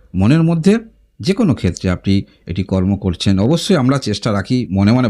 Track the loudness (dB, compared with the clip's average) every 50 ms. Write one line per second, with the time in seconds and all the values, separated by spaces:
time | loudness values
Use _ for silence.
0 | _ _ -2 0 2 2 4 4 2 2 0 2 2 2 2 2 -2 -8 _ _
1 | _ _ _ -8 -4 -2 -2 0 0 0 0 0 -2 -4 -4 -2 -2 -4 -4 -2
2 | 0 0 0 0 -2 -6 _ _ -12 -10 -6 -6 -4 -2 -2 -2 0 0 -2 -2
3 | -2 -4 -4 -2 -2 0 0 2 2 2 0 0 0 0 0 2 2 0 0 0
4 | -2 -4 -6 -4 -4 -4 -2 -2 -2 -2 -2 -4 -2 -2 0 2 4 4 4 4
5 | 2